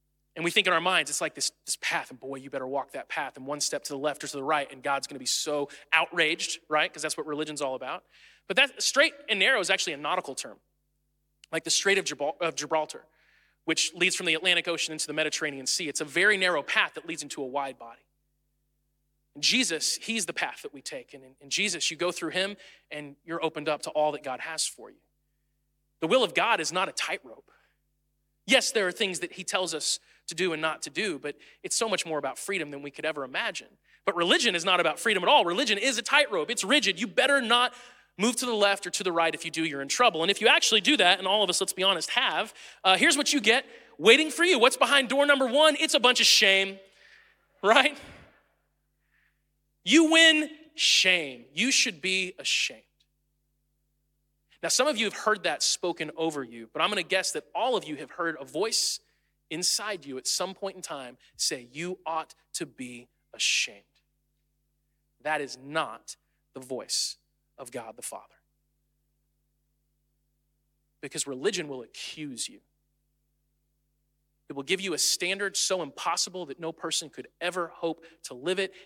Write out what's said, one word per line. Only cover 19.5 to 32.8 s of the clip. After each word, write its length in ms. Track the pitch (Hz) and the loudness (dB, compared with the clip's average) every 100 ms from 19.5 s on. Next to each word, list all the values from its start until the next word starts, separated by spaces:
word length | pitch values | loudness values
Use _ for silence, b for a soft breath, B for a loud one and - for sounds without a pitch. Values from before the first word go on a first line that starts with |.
| 233 247 160 - - | 2 0 -2 -2 -4
he's 300 | - 226 170 | -4 -6 -4
the 60 | |
path 300 | - 143 - | -4 -6 -6
that 100 | 147 | -14
we 80 | 139 | -14
take. 320 | - 139 - | -12 -12 -14
And 100 | 139 | -20
in, 100 | 131 131 | -20 _
in 100 | 139 | -6
Jesus, 400 | 165 202 170 - | -2 -2 -2 -4
you 60 | 151 | -2
go 160 | 175 | -4
through 180 | 170 165 | -2 -4
him, 260 | 170 196 202 B B B | -2 -4 -6 B B B
and 260 | 151 147 143 | -14 -14 -16
you're 200 | - 165 | -10 -4
opened 240 | 160 156 147 | -4 -4 -4
up 140 | 147 | -4
to 80 | - | -2
all 220 | 151 151 | 0 0
that 100 | 143 | 0
God 180 | 139 127 | -6 -8
has 240 | 165 156 | -8 -6
for 260 | - - 110 | -6 -6 -20
you. 100 | 101 _ _ _ _ _ _ _ _ _ - | -20 _ _ _ _ _ _ _ _ _ -6
The 80 | 160 | 2
will 180 | 254 | 4
of 100 | 208 | 4
God 260 | 165 208 214 | 2 2 2
is 120 | 160 | 0
not 160 | 175 185 | -2 -4
a 40 | |
tightrope. 580 | - - - 127 110 - _ _ _ _ _ _ _ _ _ - | -4 -6 -8 -10 -20 -20 _ _ _ _ _ _ _ _ _ 4
Yes, 260 | 254 - | 4 4
there 140 | 226 185 | 0 0
are 40 | |
things 280 | 180 202 170 | 0 -4 -4
that 120 | 175 | -8
he 120 | - | -12
tells 300 | 185 196 180 | -6 -4 -4
us 260 | 160 - - b b - | -4 -4 -4 b b -12
to 80 | |
do 180 | 165 185 | -4 -4
and 100 | 156 | -2
not 200 | 160 151 | -4 -4
to 80 | 156 | -8
do, 280 | 143 208 143 | -4 -4 -4
but 180 | 147 - B B | -8 -12 B B
it's 140 | 180 - | -6 -2
so 120 | 226 | 0
much 180 | 185 170 | -2 -2
more 120 | 151 | -4
about 200 | 139 123 | -4 -8
freedom 320 | - 196 147 | -6 -6 -6
than 120 | 143 | -10